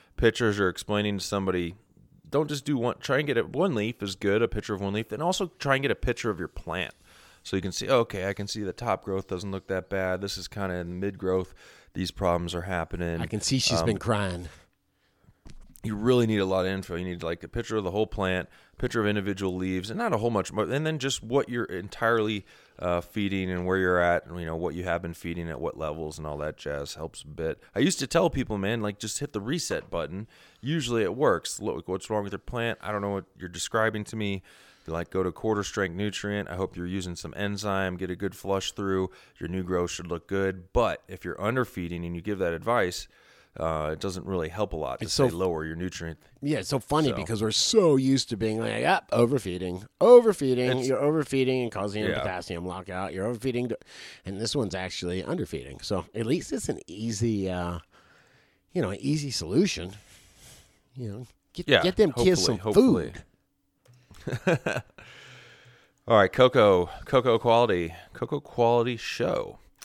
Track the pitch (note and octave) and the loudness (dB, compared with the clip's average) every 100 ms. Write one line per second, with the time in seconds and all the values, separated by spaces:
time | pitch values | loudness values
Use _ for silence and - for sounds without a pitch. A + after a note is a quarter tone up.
0 | _ - A#2 - A#2 G2+ F#2+ F2 - G#2 | _ 2 4 4 2 4 2 0 -2 0
1 | G#2 G2+ - G#2 F#2+ F2+ E2+ F#2+ _ _ | 0 -2 -4 -2 0 0 -2 -6 _ _
2 | - _ - C#3+ D3+ D3 D3 C#3 A#2+ - | -20 _ -4 -2 0 -4 -2 0 0 -2
3 | - C3+ D3 A#2 D#2+ C3 F#3+ A#2+ G#2+ - | -2 0 0 0 0 0 0 0 -2 -4
4 | G2+ F#2 G2+ G#2 A#2 G#2+ - G2 G2 G#2 | -8 -2 2 2 2 0 -4 -4 -2 -4
5 | A2+ G#2+ E3 F#3 F#3 - C#3+ C3+ C#3 - | -4 -4 -2 -2 -4 -4 0 2 2 0
6 | - A#2 A#2 F2 E2+ - - E2+ F2 - | 0 0 -2 -2 -4 -8 -6 -4 -4 -8
7 | _ - - - - F#2+ F#2 - G2 C3 | _ -20 -20 -20 -4 -4 -2 -4 2 2
8 | A#2 G2 F#2+ G2+ G2 A2+ G2+ - A#2+ F#2 | 2 -2 -4 -4 -6 -6 -6 -4 -2 -2
9 | - F#2+ - F2+ G2 F#2+ - F#2+ E2+ G2 | -2 -4 -4 -6 -6 -8 -4 -4 -4 -2
10 | F#2 F#2 G2 G2 F2+ G#2+ G2 F2+ F2 F2+ | -2 -2 -4 -8 -10 -6 -4 -4 -6 -4
11 | G2 G2 F#2+ F#2 F2+ - - - _ - | -4 -2 0 0 -2 -10 -20 -20 _ -6
12 | F#2 - F#2+ F2 E2+ F2 F2+ F2 D#2+ F2 | -6 0 0 2 0 -4 -4 -4 -4 -4
13 | E2+ E2+ E2+ G#2+ - C3+ - E2 E2 G2 | -4 -2 -4 -4 0 0 2 2 2 0
14 | A2+ G#2 G2 F2+ F2 - _ _ _ _ | 0 0 0 -4 -10 -16 _ _ _ _
15 | _ _ _ _ - - - - A2 G#2 | _ _ _ _ -20 -18 -20 -10 -6 0
16 | A#2 B2 A2+ G#2+ F#2+ F#2+ F#2 F#2+ F#2 F2 | 4 6 6 4 2 2 2 -2 -4 -6
17 | F#2 F2 E2 F2 D#2 A#2 A#2 A2 F#2 G2 | -6 -6 -6 -6 -6 -8 -4 -2 -2 0
18 | A2 - F#2+ F2+ - - _ - B2 A#2 | -2 0 0 0 -4 -12 _ -6 -2 2
19 | G#2 G#2 G2 F#2+ G2 F#2 F#2 F#2 F#2+ F3 | 2 2 -2 -2 -2 -2 -2 -2 -4 -4
20 | A#3 A#2+ A#2 A2 F2+ G#2+ F#2 C3+ D#3 D#3 | -2 0 2 0 0 -2 -2 0 -2 -2
21 | C3+ - A2+ C3+ - A#2+ A2 F2+ G2+ - | -2 -4 0 0 0 -2 -4 -6 -8 -2
22 | A2+ A#2 G#2+ G#2+ - - _ - F2 F2 | 2 4 2 -2 -6 -18 _ -6 -2 0
23 | - A2 G2+ F#2+ F#2 F2+ F#2 F#2+ F#2 F2+ | -2 -2 -2 0 -2 -2 0 2 4 4
24 | F2 F2 - F2 E2 E2 E2+ D#2+ F2+ E2+ | 4 2 0 -8 -6 -4 -4 -4 -2 -2
25 | F2 E2+ F2 E2+ E2+ C2+ D#2+ - D#2 D2+ | -4 -8 -8 -6 -6 -6 -6 -4 -6 -6
26 | D#2 D#2 D#2 D2 D2+ D2 D2 C#2+ D2+ - | -8 -8 -8 -6 -6 -6 -6 -6 -8 -10
27 | E2 - D2 D2+ D#2+ - - G2+ D3 - | -12 -12 -14 -6 -6 -6 -6 0 2 0
28 | B2+ E3 F3+ C3+ B2 G#2 G2 A#2 G#2 G2+ | 0 2 2 0 -2 -2 -2 -2 -4 -6
29 | A2 - C#3+ G#2+ G#2 E3 - E2 - F2 | -8 -6 -6 -6 -4 -4 -4 -4 -4 -6
30 | D2 F#2 A2 - - _ A#2+ D#3+ A#2+ A#2 | -4 -6 -12 -16 -20 _ -4 -2 0 0
31 | F#2+ A2+ C#3+ E2+ - - G2+ D#2 F2 F#2 | 0 2 2 2 0 -6 -4 -4 -4 -6
32 | - G#2+ G2+ F#2+ - B2 A#2 - F#2+ G#2 | -2 -4 -4 -8 -8 -4 -4 -4 -6 -4
33 | G2+ G2 F2 - F2+ E2+ - A#2 A2 G#2+ | -4 -4 -8 -12 -12 -8 -2 0 2 0
34 | G#2 A2 G#2 G2 - - - - - E2 | -6 -4 -2 -4 -8 -20 -20 -18 -6 -6
35 | F2 F#2 F#2 - A2 G#2 G2 - F#2+ F2 | -2 0 -2 -2 0 0 -2 -2 -2 -2
36 | G#2 F#2 G2+ G#2 F#2+ F2+ F#2 F2 F2 F#2+ | -4 -4 -4 -4 -4 -4 -4 -4 -6 -4
37 | F2+ E2+ D#2+ - G2+ G2+ G#2 F#2+ F#2+ F2+ | -6 -8 -10 -6 -4 -4 -2 -2 -2 -2
38 | F2+ F2+ G2+ - G2 G2 - - G2 F#2+ | -6 -4 -6 -6 -2 -2 -2 -4 -2 0
39 | F#2 - - _ F2 F#2 F2+ F2+ F2 - | -2 -6 -20 _ -6 -4 -2 0 0 -4
40 | E2 E2+ - G2 F#2+ F#2 F2 A#2+ A2 - | -8 -8 -4 -2 0 -2 -2 0 0 -2
41 | - F#2+ F2+ - G#2 B2+ A#2+ - E2+ E2+ | -10 -12 -8 -4 -2 0 -2 -4 -6 -6
42 | E2+ F2 F#2 G2 F2+ E2 D#2 A#2+ F#2 - | -6 -6 -6 -2 -2 -2 0 2 0 -2
43 | - _ _ - _ - D#2+ D#2+ D#2 D#2 | -10 _ _ -20 _ -6 -2 -2 -2 -4
44 | G2+ F#2 E2+ F#2 D#2+ F2+ G#2 D#2+ C2+ B1 | -4 -6 -4 -4 -4 -4 -4 -4 -6 -6
45 | - - B2+ E2 F#2 D#2+ D#2+ D#2+ F2+ - | -4 2 2 2 0 -2 -4 -6 -6 -6
46 | E2 D#2 _ _ C#3+ C#3+ F2+ C#3 - D3+ | -10 -10 _ _ -4 -2 -2 -4 0 2
47 | D3 - G2 A2+ A2 - - A3 F3 C3+ | 2 0 -2 -2 0 2 4 6 8 6
48 | C3 C3+ - G#2+ A2 A2 A2+ A2 C3+ F#3 | 6 4 2 -2 0 0 -2 0 4 2
49 | - A#2 A#2+ C3 G2+ F2+ F2+ F2+ G#2+ _ | 2 4 4 4 0 -4 -4 -6 -10 _
50 | G#3 B3 A3+ F#3 C3+ B2 B2+ B2+ C3 A#2 | 12 12 12 4 2 2 2 2 2 2
51 | C#3+ D#3+ C#3 C3+ C3 B2+ A#2 G#2 G2+ G2+ | 4 2 2 2 4 2 0 -2 -4 -2
52 | G2+ C2+ D2 F2+ - F2 F2+ F2+ F#2 F#2 | 0 0 -2 -4 -6 -6 -6 -8 -8 -6
53 | F#2+ F2+ G#2 A#2+ C3 A#2+ B2 A2 - - | -6 -4 -4 -2 -2 -2 -2 -6 -10 -20
54 | - - - G2 A2 C#3+ G#2 F#2 F#2 - | -18 -14 -10 -6 -2 -2 -2 -2 -6 -6
55 | F2 F#2 D#2 E3+ F2+ D2+ B1+ C2+ - G2 | -4 -4 -4 -4 -4 -6 -10 -12 -6 -4
56 | E2 A2 A2+ D#3+ - C4 - - - F#2 | -4 -6 -2 -2 -4 -6 -6 -8 -10 -8
57 | A2+ G2+ A#2 G#2+ F#2+ F2+ F2 F2 - _ | -6 -2 0 0 -2 -2 -4 -6 -10 _
58 | _ _ _ _ _ _ _ F3+ G#2+ G2 | _ _ _ _ _ _ _ -4 -2 -2
59 | C3+ D3+ C#3+ A#2 D#2+ A#2 G3+ - F2 G#2 | -2 -2 -2 -6 0 2 2 0 -8 -12
60 | - - - _ - - _ _ _ C3 | -20 -20 -20 _ -20 -20 _ _ _ -12
61 | A2+ G2+ B2+ _ _ - F3 C3+ F3+ F#3 | -10 -10 -14 _ _ -10 2 4 4 4
62 | G3+ - F#3 F3+ - G#2+ G#2 F3 B3+ A#2 | 4 6 4 6 2 0 4 6 8 6
63 | B1+ - - _ _ _ _ _ _ _ | 2 -8 -18 _ _ _ _ _ _ _
64 | _ - - A#2 - E3 - E2 - - | _ -14 -8 -2 0 0 0 -6 -8 -16
65 | - - - - - - - - _ _ | -20 -20 -20 -20 -20 -20 -20 -20 _ _
66 | - A2 F#2+ - B2+ B2+ G#2 F#2 F2 - | 4 6 6 6 6 8 8 8 4 -4
67 | - C3 B2 A2+ A#2+ A#2 A#2 F2+ E2+ F2 | 0 2 4 4 6 6 6 2 -2 -8
68 | - - A#2 - - - A#2 A#2+ A#2 A#2 | -18 -10 -6 -6 -6 2 4 4 2 -2
69 | - - - - - - - _ | -6 -2 -2 -2 -4 -12 -20 _